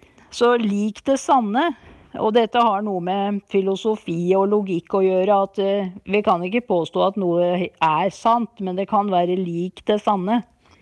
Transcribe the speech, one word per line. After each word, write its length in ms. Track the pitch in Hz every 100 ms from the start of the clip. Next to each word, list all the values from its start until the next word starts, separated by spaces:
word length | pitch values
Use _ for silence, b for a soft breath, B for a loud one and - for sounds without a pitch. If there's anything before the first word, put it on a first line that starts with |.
| b b b
Så 320 | - 240 240
lik 420 | 220 202 214 -
det 120 | - 269
sanne, 540 | - 277 214 233 339 B B B B
og 220 | - 220
dette 260 | 226 220 240
har 220 | 233 196
noe 180 | 214 185
med 400 | 175 196 196 202 -
filosofi 880 | 196 190 190 226 214 - 170 175
og 140 | 190 196
logikk 420 | 208 196 175 -
å 60 | 196
gjøre, 340 | 190 185 190 196
at, 160 | 196 -
eh, 300 | 196 202 190 190
vi 180 | - 202
kan 200 | 208 175
ikke 180 | 180 233
påstå 440 | 240 180 160 185 185
at 100 | 202
noe 520 | 180 170 175 180 180
er 400 | _ 160 156 185
sant, 400 | - 226 233 220 -
men 200 | 190 180
det 120 | 196
kan 200 | 208 202
være 260 | 180 175 180
lik 440 | 180 170 185 -
det 160 | - 214
sanne. 420 | 220 202 185 233 - _ b b